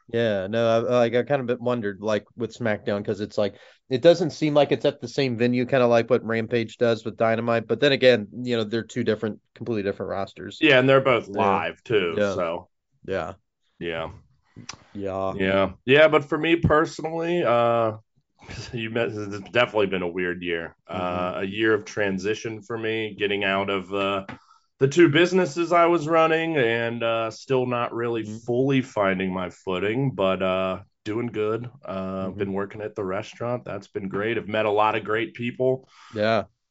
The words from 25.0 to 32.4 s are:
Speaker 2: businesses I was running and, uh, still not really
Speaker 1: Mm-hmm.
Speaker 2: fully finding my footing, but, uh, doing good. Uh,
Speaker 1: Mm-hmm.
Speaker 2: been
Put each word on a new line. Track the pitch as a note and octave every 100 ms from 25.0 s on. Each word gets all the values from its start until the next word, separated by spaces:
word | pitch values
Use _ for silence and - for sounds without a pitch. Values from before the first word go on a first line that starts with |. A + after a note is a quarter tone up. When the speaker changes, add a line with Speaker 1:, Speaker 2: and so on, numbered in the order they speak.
| D#3+
Speaker 2:
businesses | D3+ F3 F#3 F3 D#3 E3
I | E3+ E3+
was | E3+ D3+
running | E3 D#3+ D#3+ E3 D#3
and, | A#2 A#2 A#2 A#2
uh, | A#2 A2+ A2+
still | - - C3 B2
not | B2 A#2+
really | A2+ A#2 A#2
Speaker 1:
Mm-hmm. | G#2+ A2
Speaker 2:
fully | - A#2+ C3+ C3+
finding | B2+ G#2+ G2 F#2+ F#2+
my | F#2 F2+
footing, | - - F#2 G2 A#2 C#3
but, | G2 F#2+ F#2
uh, | F#2+ F#2 F#2+ F#2 G2 _
doing | G#2+ G#2+ A#2+
good. | G#2+ G#2+ A2+ A#2+ -
Uh, | - F#2+ F#2+ F#2+ F#2+
Speaker 1:
Mm-hmm. |
Speaker 2:
been | F#2